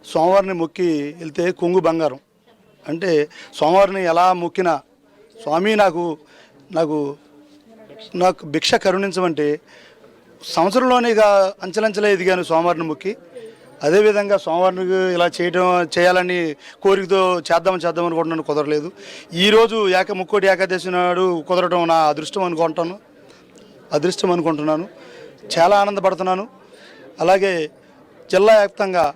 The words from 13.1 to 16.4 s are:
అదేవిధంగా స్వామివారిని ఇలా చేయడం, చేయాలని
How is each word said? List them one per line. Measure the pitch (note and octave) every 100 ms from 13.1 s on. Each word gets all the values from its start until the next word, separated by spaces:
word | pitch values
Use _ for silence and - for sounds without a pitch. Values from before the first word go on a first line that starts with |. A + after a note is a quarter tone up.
| A3+ - - - - - -
అదేవిధంగా | D3 F#3 G#3+ G#3 G3+ G3
స్వామివారిని | F3+ E3 F#3 F#3 F#3 F#3+ F#3
ఇలా | F3 F3 E3+
చేయడం, | F3 F3 F3+ F3+
చేయాలని | E3+ F3+ F3+ F#3 F3+ F3+